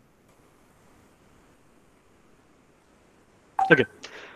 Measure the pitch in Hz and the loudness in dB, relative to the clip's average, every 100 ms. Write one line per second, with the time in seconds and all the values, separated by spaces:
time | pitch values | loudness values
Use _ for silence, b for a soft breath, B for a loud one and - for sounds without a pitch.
0 | - - - - - - - - - - | -20 -20 -20 -20 -20 -20 -20 -20 -20 -20
1 | - - - - - - - - - - | -20 -20 -20 -20 -20 -20 -20 -20 -20 -20
2 | - - - - - - - - - - | -20 -20 -20 -20 -20 -20 -20 -20 -20 -20
3 | - - - - - - - 143 120 - | -20 -20 -20 -20 -10 -2 4 4 4 -6
4 | b b b | b b b